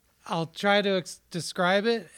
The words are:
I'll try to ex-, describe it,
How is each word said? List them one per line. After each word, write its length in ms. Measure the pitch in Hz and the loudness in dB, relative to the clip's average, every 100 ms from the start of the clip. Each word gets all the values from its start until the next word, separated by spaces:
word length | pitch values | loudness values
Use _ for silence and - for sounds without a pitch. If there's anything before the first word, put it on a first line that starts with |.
| _ _ - | _ _ -6
I'll 200 | 175 165 | -4 -4
try 340 | - 202 202 | -2 2 4
to 80 | 202 190 | 4 0
ex-, 240 | 156 - _ | -2 -14 _
describe 540 | 175 - - 180 196 220 | -8 -8 0 2 2 2
it, 220 | 226 160 | -2 -4